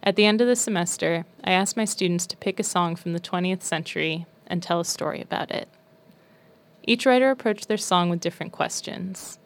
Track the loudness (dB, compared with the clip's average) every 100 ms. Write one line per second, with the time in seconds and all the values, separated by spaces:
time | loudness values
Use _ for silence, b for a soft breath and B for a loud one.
0 | 2 4 4 6 4 2 2 0 -2 -2
1 | 0 0 -4 -8 0 2 2 -2 -2 0
2 | 0 0 -2 -4 -4 -2 -2 0 0 -2
3 | -4 -6 -4 -2 0 -2 -4 -6 -4 -4
4 | -2 -4 -8 _ -6 -6 -2 -2 0 -4
5 | -4 -6 -6 -6 -4 -6 -8 _ _ _
6 | _ b b b b b b _ -2 2
7 | 6 6 6 4 0 -2 -2 -2 2 2
8 | 4 2 -2 -6 -12 -4 -4 -4 -8 -10
9 | -10 -10 -14 -18